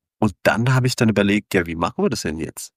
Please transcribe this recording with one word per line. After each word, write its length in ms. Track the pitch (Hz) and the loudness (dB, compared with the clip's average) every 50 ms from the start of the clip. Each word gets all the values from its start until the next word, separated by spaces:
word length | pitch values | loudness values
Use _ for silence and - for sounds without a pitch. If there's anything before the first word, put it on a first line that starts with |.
| _ _ _ - | _ _ _ -2
und 160 | 110 110 - _ - | -2 -2 -2 _ 0
dann 320 | - 76 101 120 131 131 | 0 2 2 2 2 2
habe 120 | 131 123 | 2 2
ich 100 | 127 - | 0 0
dann 120 | - 120 110 | 0 2 2
überlegt, 460 | 104 104 101 98 101 104 - - - | 2 2 2 2 2 0 0 0 0
ja, 120 | 95 85 | 0 0
wie 80 | 85 80 | 0 -2
machen 300 | 82 85 87 - - 190 | -2 -2 -4 -2 0 -2
wir 60 | 202 | -2
das 120 | 113 - - | -2 -2 -4
denn 160 | 82 76 80 | -6 -6 -6
jetzt? 340 | - - - - - - _ | -8 -8 -10 -12 -16 -16 _